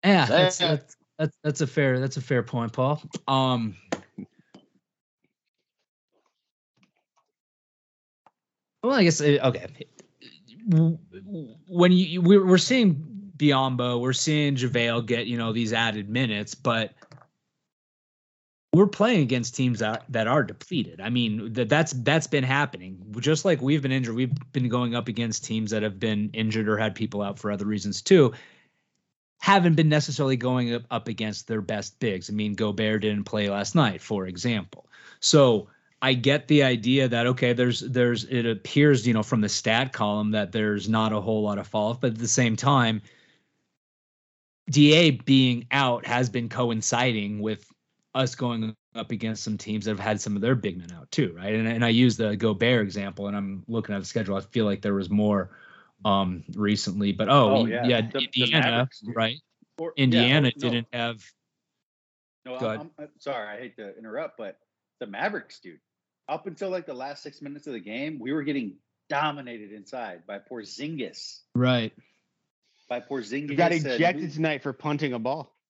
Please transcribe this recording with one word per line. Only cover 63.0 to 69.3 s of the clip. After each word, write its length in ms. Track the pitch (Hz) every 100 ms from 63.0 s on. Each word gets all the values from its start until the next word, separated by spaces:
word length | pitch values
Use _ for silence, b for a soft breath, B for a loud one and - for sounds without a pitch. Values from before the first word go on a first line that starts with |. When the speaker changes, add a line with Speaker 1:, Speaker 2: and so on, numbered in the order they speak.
Speaker 2:
I'm 60 | 147 _
sorry, 300 | 143 127 104
I 120 | 104
hate 160 | 123 -
to 200 | 101 98
interrupt, 400 | 110 120 160 -
but 220 | 104 - _ _ _ _
the 60 | 113
Mavericks, 540 | 101 185 208 - -
dude, 180 | 90 78 _ _ _ _ -
up 180 | 156 196
until, 240 | 160 196
like, 160 | 185 170
the 80 |
last 280 | 127 135 143
six 180 | 151 -
minutes 260 | 143 143 151
of 60 |
the 80 | 117
game, 380 | 92 117 147 151
we 140 | 120
were 100 | 151
getting 320 | 143 139 107 - _ _ _
dominated 640 | 143 151